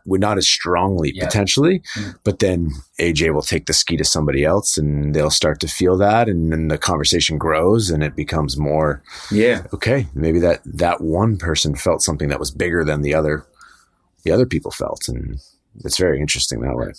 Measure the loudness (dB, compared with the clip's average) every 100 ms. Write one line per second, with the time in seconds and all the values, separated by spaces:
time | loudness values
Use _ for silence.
0 | -2 0 2 2 2 0 0 0 2 0
1 | 0 -2 0 0 2 2 2 2 -4 -10
2 | -10 -4 -2 0 2 2 -2 -4 -12 -2
3 | 0 2 2 0 0 -4 0 -2 0 0
4 | 0 0 0 2 2 2 0 -2 0 0
5 | 0 2 2 2 0 0 -4 0 2 4
6 | 4 4 2 0 0 0 0 0 0 0
7 | 2 2 0 0 0 2 4 2 2 0
8 | 0 -2 -4 -2 -2 -2 0 2 0 -2
9 | -10 -16 -2 2 2 2 -4 -4 0 0
10 | -2 -2 0 2 2 0 -8 -2 0 0
11 | -2 2 2 0 -2 -2 -2 -2 0 0
12 | 0 -2 -2 -2 -6 -4 -2 0 0 0
13 | 0 0 0 -2 -8 _ -20 -20 _ _
14 | _ _ 0 2 2 0 -6 -6 -6 -6
15 | -6 -6 -8 -10 -14 _ _ -14 -6 0
16 | 2 2 -2 -2 -4 -4 -4 -4 -6